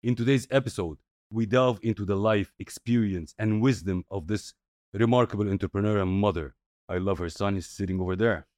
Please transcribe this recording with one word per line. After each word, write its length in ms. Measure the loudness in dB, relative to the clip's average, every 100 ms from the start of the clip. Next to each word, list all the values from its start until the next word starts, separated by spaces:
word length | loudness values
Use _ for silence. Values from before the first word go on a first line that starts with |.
In 120 | 0
today's 340 | 0 2 2 2
episode, 460 | 0 0 -6 -6 -8 _ _ _
we 140 | -4
delve 340 | 2 4 4 2
into 240 | -2 -4 -2
the 100 | 0
life, 380 | 2 2 0 _
experience, 760 | -16 -12 0 2 2 -2 -8 -4
and 220 | -2 2
wisdom 460 | 2 0 -2 -4 -4
of 180 | -10 -6
this 260 | -6 -6 -20 _ _ _
remarkable 560 | 0 4 4 2 0 0
entrepreneur 480 | 0 -2 0 0 2
and 120 | 2
mother. 440 | 2 2 0 -6 _ _ _ _
I 80 | -4
love 220 | -2 -2
her 100 | -4
son, 280 | -4 -2 -2
he's 100 | -6
sitting 340 | -8 -4 -2
over 160 | -2 0
there. 300 | 0 0 -6